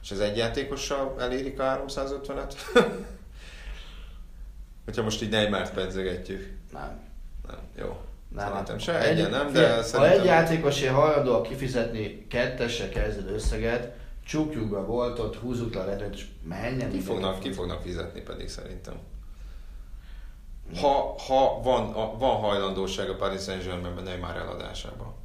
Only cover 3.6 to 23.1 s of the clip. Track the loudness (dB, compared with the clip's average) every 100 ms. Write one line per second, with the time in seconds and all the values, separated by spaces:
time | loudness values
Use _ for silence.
3.6 | -12 -10 -12 -14 -14 -14 -14 -14 -14 -14
4.6 | -14 -14 -8 -2 -2 0 0 2 4 2
5.6 | -2 -2 -2 -2 -2 -4 -6 -8 -8 -12
6.6 | -12 -10 -10 -12 -14 -14 -12 -10 -10 -10
7.6 | -12 -8 -8 -8 -12 -14 -10 -6 -4 -4
8.6 | -4 -4 0 2 4 4 4 2 2 6
9.6 | 6 6 2 6 10 10 10 8 8 6
10.6 | 4 4 4 6 8 6 6 4 4 -2
11.6 | 0 2 0 0 -4 -6 -4 0 2 2
12.6 | 0 0 -2 2 2 0 -2 0 2 2
13.6 | 2 2 -2 -10 -12 -12 -4 0 0 0
14.6 | 0 0 0 2 0 0 -2 -2 -4 -2
15.6 | -2 -2 -2 -2 -4 -6 -10 -10 -8 -4
16.6 | -4 -2 -2 -2 -2 0 0 0 -4 -4
17.6 | -4 -4 -4 -6 -6 -8 -10 -8 -8 -8
18.6 | -10 -10 -10 -12 -12 -14 -14 -14 -14 -12
19.6 | -12 -14 -12 -14 -12 -12 -12 -14 -14 -14
20.6 | -10 2 4 4 2 -4 2 6 6 4
21.6 | 4 4 2 -2 -2 2 2 4 2 2
22.6 | 0 0 -2 -2 -2